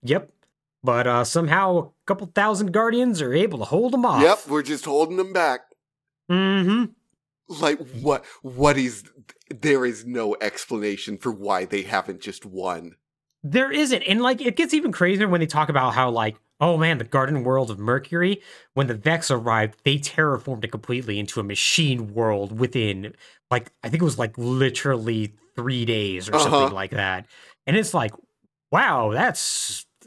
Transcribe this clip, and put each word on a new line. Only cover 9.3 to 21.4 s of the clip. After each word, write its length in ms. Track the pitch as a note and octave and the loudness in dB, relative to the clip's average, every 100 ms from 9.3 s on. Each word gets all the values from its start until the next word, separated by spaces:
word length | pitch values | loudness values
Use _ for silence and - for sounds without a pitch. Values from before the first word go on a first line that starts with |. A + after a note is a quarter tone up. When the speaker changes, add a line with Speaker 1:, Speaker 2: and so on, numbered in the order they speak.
| - - | -20 -18
Speaker 2:
There 360 | A2 D#3 C#3 B2+ | -4 2 4 2
is 180 | G#2+ | -2
no 320 | A#2 B2 G#2+ G#2 | -6 -4 -2 -2
explanation 720 | G#2+ - - A2+ G#2 G2+ - G2+ | -4 -6 -8 -4 -4 -6 -8 -6
for 160 | B2+ | -6
why 320 | G#2+ G2+ F#2+ | -6 -2 -2
they 180 | F#2+ G2+ | 0 -4
haven't 380 | F#2+ G2+ - F2+ | -2 -4 -4 -10
just 240 | G2+ - | -12 -14
won. 520 | G#2 F#2 F#2 E2+ E2+ F#2 _ _ _ _ | -14 -8 -6 -6 -10 -20 _ _ _ _
Speaker 1:
There 280 | D3 F3+ C4+ | -2 0 0
isn't. 300 | C#4+ D4 A#3 | 0 0 0
And, 180 | - G#3 | 2 2
like, 180 | B3 C4 | 2 2
it 140 | B3+ - | -2 0
gets 180 | E4 | 0
even 180 | D#4 D4+ | 2 0
crazier 340 | - F3+ F#3+ G#3 | 0 2 2 2
when 120 | F3 | 2
they 60 | D#3+ | 2
talk 220 | D3+ D3+ | 0 2
about 240 | C#3+ B2+ | 2 2
how, 160 | A#2+ B2+ | 2 2
like, 260 | A#2 A2 G#2+ _ - | 2 0 -4 _ -2
"Oh, 160 | D#3+ E3 | 2 4
man, 220 | D#3+ D3 | 2 0
the 60 | |
Garden 400 | A2+ C3+ C3+ D3 | 0 0 2 0
World 260 | B2 C3 A#2+ | 2 0 0
of 80 | G2 | -4
Mercury, 640 | G#2 C3 C#3 E3+ F3+ G3+ - - _ | -2 -2 -2 0 0 -2 -8 -20 _
when 120 | - C3+ | -2 0
the 80 | |
Vex 360 | A2 D#3 E3 - | 0 0 0 0
arrived, 500 | B2+ A#2 A2+ A2 - | -2 2 2 2 0
they 120 | C#3+ C#3+ | 0 0
terraformed 640 | C#3+ - D#3 C3 - A#2+ | -2 0 0 0 -4 -8
it 60 | A2 | -8
completely 480 | G#2+ - B2 A#2 G2+ | -8 -6 -6 -4 -6
into 220 | G2+ - | -4 -6